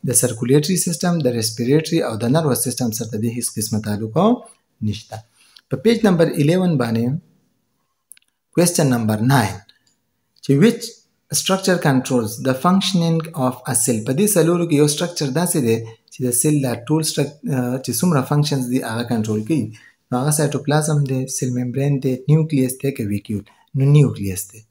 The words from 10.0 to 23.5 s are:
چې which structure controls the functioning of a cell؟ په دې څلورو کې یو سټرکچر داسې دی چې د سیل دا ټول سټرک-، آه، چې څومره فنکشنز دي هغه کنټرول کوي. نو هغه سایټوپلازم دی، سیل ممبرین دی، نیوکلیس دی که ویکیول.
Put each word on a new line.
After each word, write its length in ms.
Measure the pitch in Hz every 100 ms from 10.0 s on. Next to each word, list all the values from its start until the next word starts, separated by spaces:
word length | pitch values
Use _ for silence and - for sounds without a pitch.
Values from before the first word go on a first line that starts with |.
| _ _ _ _
چې 80 | - 139
which 200 | 214 233 - - _ _ _
structure 460 | - - 190 190 175
controls 480 | 160 131 127 131 107 110 131
the 80 | 127
functioning 560 | 175 190 - 190 165 165 160 -
of 100 | 127 123 -
a 20 | 123
cell؟ 180 | - 113 110
په 40 | 135
دې 80 | 208
څلورو 300 | 202 156 175 170
کې 80 | 143
یو 80 | 147
سټرکچر 340 | - 175 - 147 131
داسې 200 | 175 170 117
دی 100 | 113 113 - _
چې 60 | - 127
د 80 | 120
سیل 180 | 156 151 131
دا 60 | 117 113
ټول 180 | 151 156
سټرک-، 280 | - 143 - - 135
آه، 200 | 123 127
چې 60 | - 117
څومره 200 | 180 151 120
فنکشنز 360 | 147 147 139 123
دي 80 | 127 120
هغه 140 | 110 120
کنټرول 280 | 117 107 107 107
کوي. 140 | 160 110 - - _ _
نو 120 | 123
هغه 120 | 143 151
سایټوپلازم 600 | 151 143 - 151 156 151 139
دی، 100 | 131 131 -
سیل 180 | 127 123
ممبرین 360 | 123 123 139 143
دی، 100 | 131 127 -
نیوکلیس 440 | 156 156 147 131 -
دی 100 | 135 -
که 80 | 107
ویکیول. 320 | 101 - 104 -